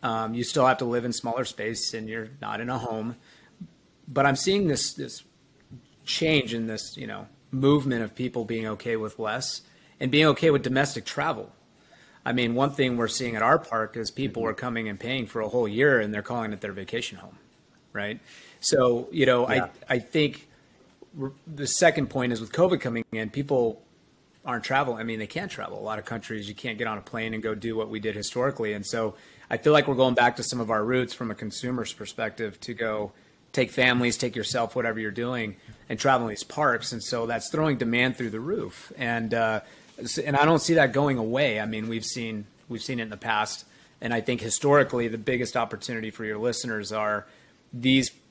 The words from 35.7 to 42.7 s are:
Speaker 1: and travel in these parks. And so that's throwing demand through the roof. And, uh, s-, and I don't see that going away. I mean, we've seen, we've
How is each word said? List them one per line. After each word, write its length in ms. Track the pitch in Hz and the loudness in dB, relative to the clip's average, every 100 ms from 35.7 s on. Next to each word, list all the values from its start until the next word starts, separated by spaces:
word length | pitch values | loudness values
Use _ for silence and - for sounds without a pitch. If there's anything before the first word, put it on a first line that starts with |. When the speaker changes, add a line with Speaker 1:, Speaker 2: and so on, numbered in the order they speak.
| - - | -20 -10
Speaker 1:
and 80 | 113 | -2
travel 300 | 139 131 117 | 4 4 2
in 20 | |
these 140 | 104 | -6
parks. 480 | - - 147 120 - | -8 0 2 2 -2
And 100 | 117 | -8
so 220 | - 123 113 | -6 -4 -2
that's 240 | 117 - | -4 -4
throwing 280 | 156 156 131 | 0 2 2
demand 400 | 120 117 127 131 | 0 2 2 0
through 140 | 120 | -6
the 80 | 107 | -6
roof. 520 | 131 214 98 - - - | -4 -6 -6 -12 -18 -6
And, 360 | 123 117 113 | -2 -2 0
uh, 280 | 117 110 110 - - - - | 2 2 0 -4 -20 -20 -12
s-, 220 | 120 - | -8 -4
and 160 | 139 139 | 0 4
I 100 | 147 | 6
don't 160 | 165 | 6
see 140 | - 165 | 4 4
that 180 | 139 | 6
going 240 | 120 143 131 | 4 2 2
away. 420 | 110 123 143 107 | 0 2 2 2
I 60 | 107 | -2
mean, 220 | 110 110 | -4 -4
we've 180 | 113 110 | -4 -4
seen, 400 | - 117 107 104 _ | -6 -6 -8 -10 _
we've 140 | _ | _